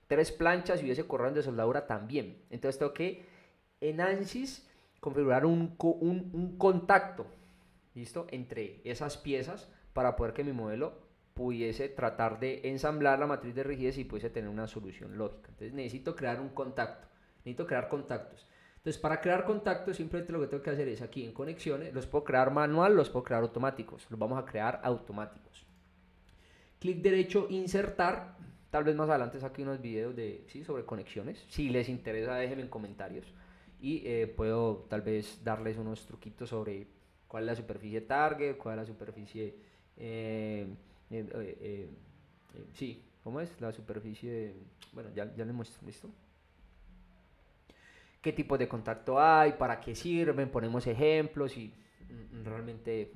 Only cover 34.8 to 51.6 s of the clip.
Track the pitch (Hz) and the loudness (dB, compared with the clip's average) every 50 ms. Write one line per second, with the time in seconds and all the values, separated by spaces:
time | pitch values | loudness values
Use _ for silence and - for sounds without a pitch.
34.8 | - - 107 104 98 110 110 107 107 - - - - 113 110 110 113 113 107 113 | -4 -6 -6 -4 -2 0 0 0 -2 -4 -12 -8 -4 -2 -2 -2 -2 -4 -4 -4
35.8 | 110 110 110 110 - - - - - 110 107 - 123 117 120 110 107 107 101 98 | -4 -6 -6 -8 -10 -16 -18 -16 -16 -16 -12 -12 -10 -6 -4 -4 -4 -4 -6 -8
36.8 | 101 - - - _ _ _ _ _ - - 113 113 113 117 113 110 - 104 101 | -10 -14 -18 -20 _ _ _ _ _ -12 -8 -4 -2 -2 -2 -4 -4 -8 -10 -10
37.8 | 107 104 107 110 110 - 135 143 151 156 147 143 143 143 135 135 - 113 110 110 | -8 -4 -4 -4 -2 0 2 4 4 4 2 0 -2 -2 -2 -4 -6 -6 -6 -6
38.8 | 110 110 110 - - - 104 110 104 101 - 110 110 101 - - - - _ _ | -6 -8 -10 -12 -12 -14 -12 -14 -14 -12 -8 -6 -6 -6 -8 -12 -20 -20 _ _
39.8 | _ _ _ - 117 113 113 113 110 110 110 110 107 107 107 104 101 95 101 - | _ _ _ -14 -12 -8 -8 -6 -4 -4 -2 -2 -2 -2 -4 -4 -4 -6 -8 -12
40.8 | - - - - - - 113 113 107 - - 117 107 92 - - - 104 101 101 | -16 -20 -20 -20 -16 -10 -8 -8 -8 -6 -6 -8 -6 -8 -8 -10 -8 -8 -8 -8
41.8 | 95 78 69 - - - - - - - _ _ _ _ - - - - - - | -10 -12 -14 -18 -20 -20 -20 -20 -20 -20 _ _ _ _ -20 -18 -18 -18 -12 -10
42.8 | 139 120 110 - - - _ _ - 113 123 147 170 170 170 - 120 113 107 - | -10 -10 -10 -12 -18 -20 _ _ -12 -8 -8 -6 -8 -8 -8 -8 -8 -8 -8 -8
43.8 | 110 - 107 107 104 110 107 - - 120 120 113 110 104 95 95 98 - - - | -10 -10 -10 -8 -8 -10 -10 -8 -8 -6 -6 -4 -6 -6 -8 -12 -18 -20 -20 -20
44.8 | - - - 120 117 104 104 104 104 107 107 110 113 113 120 120 110 - - - | -20 -20 -16 -14 -14 -10 -6 -6 -6 -6 -6 -6 -6 -6 -4 -6 -8 -8 -12 -18
45.8 | - - 110 - - 220 - - - _ _ _ _ _ _ _ - - - - | -16 -16 -16 -16 -16 -20 -20 -20 -20 _ _ _ _ _ _ _ -20 -20 -20 -20
46.8 | - - - - - - - - - _ _ _ - _ _ _ _ _ - - | -20 -20 -20 -20 -20 -20 -20 -20 -20 _ _ _ -20 _ _ _ _ _ -20 -20
47.8 | - - - - - - _ _ - 156 - - 147 - 139 127 127 123 - 113 | -20 -20 -20 -20 -20 -20 _ _ -4 -2 -2 0 0 2 2 2 2 2 -2 -6
48.8 | 107 113 113 - - - 131 135 151 160 160 156 156 151 147 - 127 120 117 - | -4 -4 -6 -4 -2 2 6 8 10 10 10 10 10 8 6 4 2 0 0 -2
49.8 | - - 113 - - 175 170 170 170 147 135 135 139 127 - 123 110 117 117 123 | -4 -8 -8 -6 -2 0 2 2 4 2 2 2 0 0 0 -2 -2 0 -2 -2
50.8 | 120 127 113 117 147 156 156 156 151 151 - 147 139 131 - 120 | 0 0 2 4 6 6 6 6 4 2 0 -2 -2 -2 -4 -8